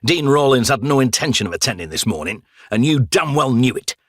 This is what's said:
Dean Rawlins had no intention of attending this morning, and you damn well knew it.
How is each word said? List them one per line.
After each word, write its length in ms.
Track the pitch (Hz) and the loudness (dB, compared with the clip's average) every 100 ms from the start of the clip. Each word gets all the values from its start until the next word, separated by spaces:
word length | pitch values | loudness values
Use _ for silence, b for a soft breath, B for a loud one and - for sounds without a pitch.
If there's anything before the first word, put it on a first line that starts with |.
| 113 | 0
Dean 220 | 170 143 | 0 2
Rawlins 420 | 143 143 135 113 | 2 4 4 2
had 140 | 135 | 0
no 160 | 127 139 | 0 2
intention 480 | 131 104 156 123 104 | 2 0 -2 -2 -2
of 60 | |
attending 360 | 85 - 101 85 | -4 -4 -4 -8
this 160 | 78 - | -6 -4
morning, 380 | 87 76 104 _ b b | -4 -6 -10 _ b b
and 160 | 107 135 | 0 2
you 140 | 151 | 2
damn 340 | 123 - 165 | 2 0 0
well 180 | 139 139 | 0 0
knew 220 | 120 127 | 2 2
it. 220 | - - - | 0 -8 -12